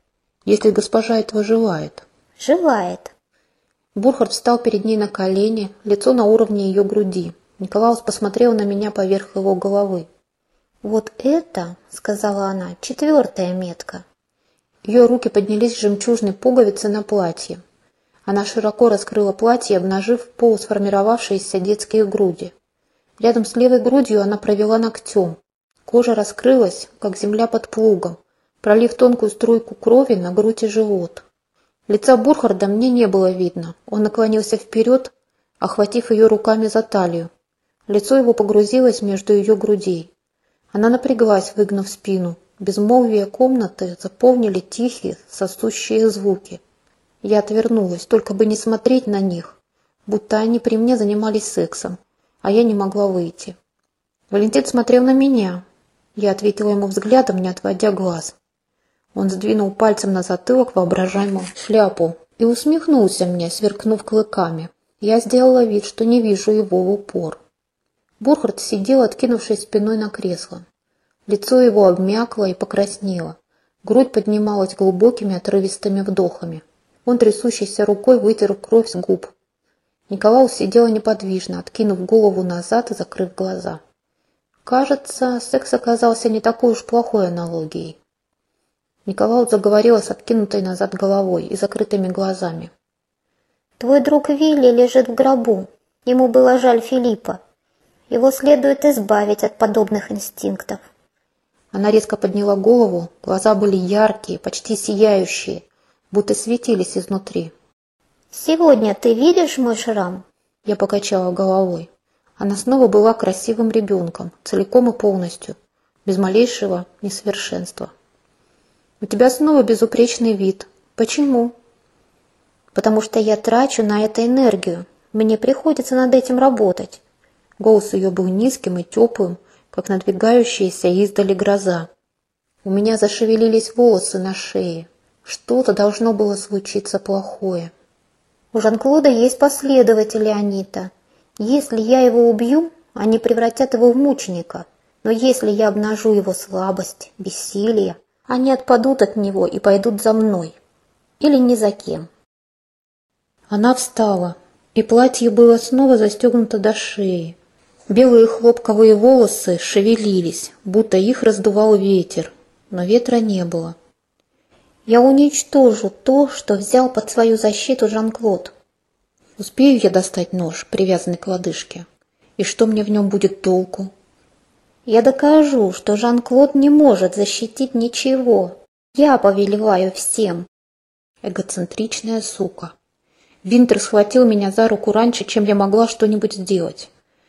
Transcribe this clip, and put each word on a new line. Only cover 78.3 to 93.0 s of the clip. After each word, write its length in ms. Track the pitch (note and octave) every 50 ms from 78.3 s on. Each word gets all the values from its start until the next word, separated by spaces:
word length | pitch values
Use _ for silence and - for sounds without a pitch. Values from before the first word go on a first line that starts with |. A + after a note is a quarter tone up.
| A3 - G#3 G3+ G3+
кровь 360 | - - - A3 A3+ A3 -
с 60 | -
губ. 300 | F3+ F3+ - F#3 F3+ - - _ _ _ _ _ _ _ _ _ _ _ _ _ _ _ -
Николаус 420 | G3+ G3 - G#3+ A3+ C4 C4 B3
сидела 360 | - - G#3 F#3+ F#3+ A#3 A#3
неподвижно, 720 | A3+ A3 G#3+ G#3+ A3 G#3+ G#3+ G3 F#3+ F#3+ F#3 - - F3+ F3+
откинув 460 | - - - - A3 G#3 F#3+ F3+ F3+
голову 380 | F#3 A3+ A3 G#3+ G3+ F#3 F#3 F#3
назад 480 | F3 F3 F3 F3 - G#3+ A#3+ A#3+ -
и 40 | A3+
закрыв 380 | - F3+ - - - F#3 F3+ -
глаза. 460 | - F#3+ F#3+ F#3 F3+ F3+ F3 D#3+ D#3+ _ _ _ _ _ _ _ _ _ _ _ _ _ _ _ _ -
Кажется, 760 | - B3 B3+ C#4 C4+ C#4+ C#4 - - - - B3+ B3 B3 A#3+
секс 320 | - - - C4 - - B3+
оказался 540 | A#3+ - - A#3 A3+ A#3+ A#3 A3+ A3+ -
не 140 | A3+ A3 A3
такой 320 | - A3+ A3+ - - A#3+ G#3+
уж 120 | - -
плохой 420 | - A#3 A#3+ A#3 - - G#3 F#3+
аналогией. 680 | F3 F3 E3+ E3+ E3 E3+ E3 D#3+ D#3 - E3 E3 D#3 - _ _ _ _ _ _ _ _ _ _ _ _ _ _ _ _ _ _ _ _ _ _
Николаус 440 | G3 F#3+ G3 G#3 A3 A#3 B3 A#3 A#3
заговорила 480 | A3 G3+ G3 G#3 G#3 G#3 G#3+ A#3+ A#3 G#3
с 120 | - -
откинутой 500 | - - - - A#3 A3+ G#3 G3+ - G3+
назад 320 | F#3 F#3 F#3 F3+ G3 F#3+ -
головой 520 | F#3 G3 F#3+ G3 G3 G3 F#3 F3+ E3 E3+
и 100 | - -
закрытыми 540 | F#3+ G3+ G3 - - G#3 - G#3 G3 F#3 F#3
глазами. 640 | F3+ G3 G3 F#3+ F#3 F#3 F#3 E3+ E3 E3 E3+ E3+ _ _ _ _ _ _